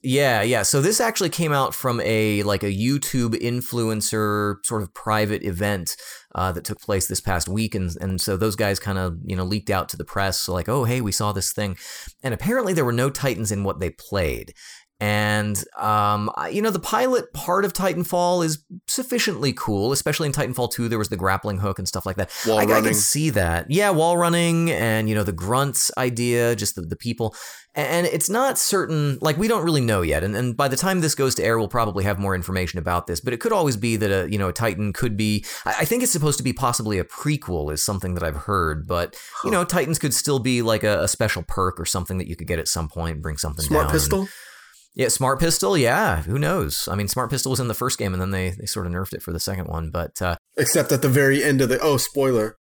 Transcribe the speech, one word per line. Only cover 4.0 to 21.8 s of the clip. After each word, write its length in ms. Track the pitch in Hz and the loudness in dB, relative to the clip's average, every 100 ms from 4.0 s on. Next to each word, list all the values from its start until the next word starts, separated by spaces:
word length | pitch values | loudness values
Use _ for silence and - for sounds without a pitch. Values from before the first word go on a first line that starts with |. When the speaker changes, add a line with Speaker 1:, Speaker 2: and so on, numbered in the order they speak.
| - 110 107 104 104 101 | -2 0 0 2 0 -2
Speaker 1:
sort 180 | - 110 | -4 -4
of 100 | 95 | -6
private 480 | - - 107 104 104 | -8 -2 2 2 0
event, 540 | - 87 104 101 82 - - - _ | -2 -2 0 0 -4 -8 -12 -18 _
uh, 180 | - 92 | -2 -2
that 120 | 87 | -2
took 160 | - - | -8 -10
place 280 | - 98 - | -2 0 0
this 120 | 95 | -2
past 280 | - 87 85 | -2 -2 -2
week. 260 | 101 110 | -2 -2
And, 160 | 104 90 80 | -2 -4 -4
and 200 | 95 92 | -4 -2
so 160 | - 95 | -2 0
those 200 | 110 101 | 0 0
guys 220 | 104 98 | 0 0
kinda, 380 | - 95 92 85 | -2 -2 -2 -4
you 100 | 95 92 | -6 -4
know, 80 | |
leaked 260 | 92 104 - | -2 -2 0
out 180 | 95 - | -2 -2
to 60 | - | -8
the 80 | |
press, 440 | - 104 98 - - | -6 -2 -2 -2 -2
like, 200 | 90 85 | -2 0
"Oh, 160 | 135 | 0
hey, 160 | 117 127 | 0 0
we 120 | 104 | 0
saw 200 | - 104 | 0 -2
this 200 | 98 - | -2 -4
thing." 240 | - 104 90 - - - - | -2 -4 -6 -12 -14 -16 -8
And 120 | 135 | -6
apparently 380 | 110 196 254 208 | -4 0 0 0
there 120 | 170 | 0
were 80 | 123 | 2
no 180 | 117 135 | 2 0
Titans 400 | - 139 110 107 | 0 -2 -2 -2
in 140 | 101 | -2
what 160 | 98 85 | -2 -2
they 100 | 87 | -6
played. 600 | - - 98 80 58 - - - - _ _ | -6 -4 -2 0 -2 -10 -18 -20 -20 _ _
And, 600 | 104 104 107 107 104 101 - - | 0 2 2 2 0 -2 -6 -4
um, 520 | 104 107 104 104 104 - | 0 2 4 2 0 -4
I, 120 | 80 | -4
you 140 | 202 | 0
know, 80 | 220 | 0
the 80 | 185 | -2
pilot 520 | - - 254 247 - | 0 0 2 2 -2
part 320 | 143 - 185 196 | -8 0 0 0
of 80 | |
Titanfall 680 | - 190 170 175 175 175 180 | 0 0 0 0 2 4 2
is 220 | 160 151 _ 180 - | 2 -2 _ -14 -6
sufficiently 640 | - 254 240 - 131 135 | -4 0 0 0 0 -2
cool, 400 | - - 101 110 | -2 -2 0 2
especially 340 | 135 - 151 151 | 0 0 -2 0
in 60 | |
Titanfall 400 | 143 123 127 120 | 0 -2 -2 -2
two, 160 | - 117 | 0 0
there 100 | 113 | 0
was 120 | 104 | -2
the 80 | 95 | -2
grappling 400 | 95 95 107 95 | 0 0 -2 -2
hook 200 | 98 | -2
and 80 | 95 | -2